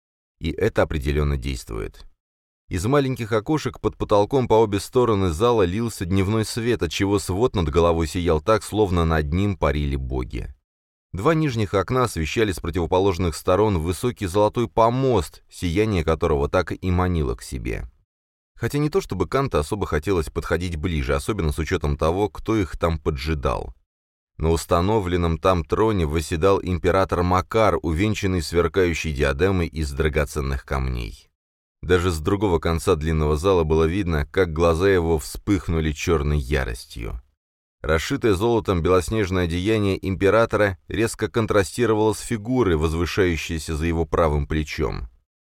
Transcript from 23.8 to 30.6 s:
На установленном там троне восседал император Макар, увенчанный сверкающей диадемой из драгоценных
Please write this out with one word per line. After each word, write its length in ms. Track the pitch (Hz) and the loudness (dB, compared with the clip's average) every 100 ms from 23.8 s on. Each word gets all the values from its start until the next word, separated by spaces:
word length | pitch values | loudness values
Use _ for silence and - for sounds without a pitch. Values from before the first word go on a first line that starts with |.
| _ _ _ _ _ - | _ _ _ _ _ -4
На 120 | 80 | 0
установленном 880 | 82 - 87 92 110 90 87 85 82 | 0 2 2 2 0 0 0 0 0
там 260 | 92 90 | 2 0
троне 440 | 78 87 113 101 76 | 0 0 0 0 0
восседал 520 | 80 76 82 95 98 | -2 -2 0 2 2
император 580 | - 87 90 92 95 87 | 0 -2 0 2 0 0
Макар, 560 | 90 92 - 110 107 85 | 2 0 0 2 2 2
увенчанный 600 | 85 80 107 104 98 90 | -2 0 0 0 -2 -2
сверкающей 720 | 80 85 85 95 87 82 82 | 0 0 2 2 2 0 -4
диадемой 540 | 67 69 69 92 95 85 | 0 0 2 2 2 -2
из 240 | - 71 | -4 -4
драгоценных 760 | 69 76 71 71 76 67 65 | -2 0 0 -2 -4 -4 -6